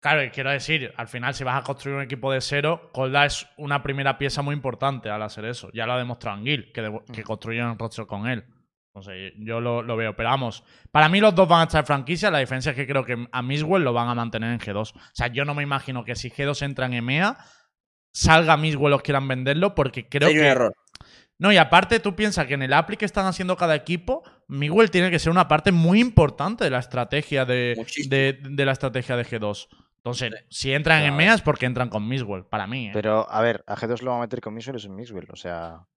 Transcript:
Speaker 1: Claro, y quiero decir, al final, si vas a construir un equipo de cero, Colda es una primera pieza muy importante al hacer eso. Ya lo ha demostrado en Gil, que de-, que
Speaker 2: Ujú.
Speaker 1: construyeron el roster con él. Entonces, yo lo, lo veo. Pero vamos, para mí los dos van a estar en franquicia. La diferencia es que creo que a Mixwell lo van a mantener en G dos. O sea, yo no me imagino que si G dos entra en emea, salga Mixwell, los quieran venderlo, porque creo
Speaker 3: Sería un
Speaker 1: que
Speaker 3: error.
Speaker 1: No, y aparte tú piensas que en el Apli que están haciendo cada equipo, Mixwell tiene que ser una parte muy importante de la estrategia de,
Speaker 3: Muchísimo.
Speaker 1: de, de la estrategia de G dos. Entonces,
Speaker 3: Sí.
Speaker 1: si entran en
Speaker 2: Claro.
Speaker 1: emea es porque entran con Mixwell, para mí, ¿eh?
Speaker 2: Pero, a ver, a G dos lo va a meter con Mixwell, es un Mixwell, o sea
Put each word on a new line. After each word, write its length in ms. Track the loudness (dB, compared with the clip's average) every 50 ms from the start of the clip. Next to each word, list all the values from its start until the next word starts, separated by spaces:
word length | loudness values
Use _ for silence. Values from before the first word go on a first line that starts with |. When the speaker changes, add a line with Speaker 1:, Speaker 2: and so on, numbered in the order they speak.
| 0
Speaker 1:
Claro, 200 | 2 0 2 0
y 60 | -2
quiero 200 | -6 -6 -4 -4
decir, 420 | -4 -4 -2 -2 -2 -2 -2 -6 -10 -12
al 100 | -12 -10
final, 240 | -10 -6 -6 -6 -6
si 100 | -4 -4
vas 140 | -2 -2 -4
a 40 | -4
construir 340 | -6 -10 -8 -8 -8 -6
un 60 | -6 -6
equipo 280 | -8 -10 -6 -4 -2
de 120 | -2 -2 -2
cero, 480 | -2 -4 0 0 0 -2 -2 -6 -14 _
Colda 320 | -4 -4 0 2 2 2
es 220 | 2 0 -6 -10 _ _
una 260 | -12 -6 -2 -2 -2 -2
primera 360 | -4 -6 -2 0 -2 -2 0
pieza 240 | -4 -4 -4 -4 -4
muy 120 | -4 -4
importante 540 | -4 -4 -6 -6 -2 -4 -4 -4 -4 -8 -8
al 120 | -6 -6 -6
hacer 240 | -8 -10 -10 -10
eso. 240 | -10 -10 -10 -14 -14 -10
Ya 140 | -8 -4
lo 60 | -4 -2
ha 40 | -4
demostrado 380 | -4 -6 -8 -8 -8 -10 -8 -6
en 60 | -4
Gil, 280 | -4 -4 -4 -6 _ _
que 100 | -10 -8
de-, 180 | -8 -8 -10 -12 _
que 100 | -14 -14
Speaker 2:
Ujú. 60 | -8
Speaker 1:
construyeron 460 | -8 -10 -10 -8 -8 -6 -6 -4 -6 -6
el 60 | -6
roster 280 | -8 -10 -10 -10 -12
con 200 | -10 -8 -8 -6
él. 180 | -6 -6 -6 -8 _ _ _ _ _ _ _ _ _ _
Entonces, 400 | -20 -18 -16 -16 -14 -16 -16 -16
yo 240 | -14 -10 -8 -6 -6
lo, 220 | -4 -4 -4 -4 -4
lo 140 | -6 -6
veo. 200 | -4 -4 -4 -4
Pero 140 | -4 -2 -2
vamos, 340 | -2 -2 -2 -6 -8 -10 _ _ _ _ _ -2
para 180 | _ 4 4 6
mí 120 | 6 6
los 120 | 4 4 6
dos 120 | 6 6
van 140 | 6 6 4
a 20 | 4
estar 160 | 4 2 0
en 60 | 0
franquicia. 420 | 2 -2 -2 -2 -4 -4 0 0 0
La 80 | 2 2
diferencia 320 | 0 -2 -4 -4 -4 -4
es 60 | -4
que 100 | -4 -6 -2
creo 160 | -2 -2 -2
que 240 | -2 -6 -6 -6 -8
a 120 | -6 -6 -4
Mixwell 420 | -2 -2 -2 0 2 2 2 4
lo 80 | 2 2
van 160 | 0 0 0
a 60 | -2
mantener 360 | -2 -4 -4 -4 -4 -4 -2 -4
en 60 | -4
G 140 | -6 -6 -4
dos. 220 | -4 -6 -6 -10
O 40 | -20 -20 -20 _
sea, 140 | -4 -4 -4
yo 160 | -2 -2 -4
no 100 | -2 -2
me 80 | -4 -4
imagino 400 | -4 -4 -4 -4 -6 -8 -8 -6
que 120 | -8 -8
si 120 | -8 -8 -12
G 140 | -6 -4 -4
dos 160 | -2 -2 -2 -4
entra 240 | -6 -4 -4 -4
en 80 | -4 -2
emea, 420 | -4 -2 0 0 2 2 0 -2 -4 -14 _ _ _ _ _ _ _ _ _ _ _ _ _ _
salga 440 | -2 4 6 8 8 8 6 4
Mixwell, 340 | 4 4 0 0 2 4 4
los 120 | 4 4 2
quieran 260 | 0 0 0 0 0
venderlo, 460 | -2 -2 0 0 0 2 2 0 2
porque 340 | 0 0 0 -2 -6 -12 _
creo 200 | -2 4 4 6
Speaker 3:
Sería 140 | 6 6 6
un 40 |
Speaker 1:
que 40 | 6
Speaker 3:
error. 240 | 6 6 4 2 0 _ _ _ _ -20 -20 _ -20 -20 _ _ _ _
Speaker 1:
No, 140 | 4 6 8
y 40 |
aparte 440 | 8 8 8 8 6 6 6 0 0
tú 160 | 0 0 -2
piensas 300 | 0 -2 0 0 0 -2
que 80 | 0 0
en 80 | -2 0
el 100 | 2 2
Apli 240 | 2 2 2 -4
que 80 | -4 -4
están 220 | -4 -2 0 -2
haciendo 300 | -2 -2 -2 -2 -2 -2
cada 180 | 0 2 2 2
equipo, 480 | 0 0 -4 -4 -4 -2 -4 -4 -4 -4 -14 _ _ _ _
Mixwell 420 | -6 -4 -4 0 4 4 4 6
tiene 200 | 6 2 2 4
que 80 | 2 2
ser 120 | 2 2
una 160 | 4 4 4
parte 260 | 4 4 2 4 4 4
muy 280 | 6 6 6 6 6
importante 640 | 4 6 6 6 6 6 4 -2 -4 -4 -2 0 0
de 60 | 0
la 80 | 0 0
estrategia 640 | -4 -4 -4 -4 -4 -2 -2 -4 -4 -2 0 0 0
de, 300 | 2 2 0 0 0 -2
Speaker 3:
Muchísimo. 340 | -4 -6 -10 -8 -8 -4 0
Speaker 1:
de, 280 | 2 2 2 2 0 -2 -8
de 220 | -10 -2 -2 0
la 80 | 0 0
estrategia 440 | 0 -2 -4 -4 -4 -4 -2 -4
de 80 | -4 -4
G 140 | -4 -6 -4
dos. 300 | -4 -4 -6 -6 -10 _ _ _ _ _ _ _
Entonces, 340 | _ -8 -6 -4 -6 -6 -6 -8 _ _
Speaker 3:
Sí. 200 | -10 -6 -4 -2
Speaker 1:
si 40 | -2
entran 260 | 0 2 2 2 4
en 60 | 4 2
Speaker 2:
Claro. 60 | 2
Speaker 1:
emea 200 | 4 6 6 6
es 80 | 4 4
porque 240 | 0 0 0 0
entran 220 | -2 -2 -2 -4 -2
con 180 | -2 -4 -4 -2
Mixwell, 360 | -4 -4 -4 -6 -8 -10 -8
para 220 | _ -6 -6 -4
mí, 220 | -4 -8 -8 -10 -6
¿eh? 20 | -6
Speaker 2:
Pero, 380 | -4 0 2 2 2 0 0
a 100 | 0 2 2
ver, 200 | 2 0 -2 -6
a 100 | -10 -8
G 100 | -6 -4
dos 160 | -4 -4 -4 -4
lo 80 | -4
va 60 | -4
a 40 | -4
meter 200 | -4 -6 -8 -8
con 140 | -8 -10 -12
Mixwell, 220 | -12 -12 -10 -12
es 80 | -12 -12
un 100 | -12 -14
Mixwell, 320 | -14 -14 -12 -14 -14 -14 -14
o 60 | -18
sea 500 | -14 -12 -10 -8 -8 -10 -10 -14 -16 -20 _ _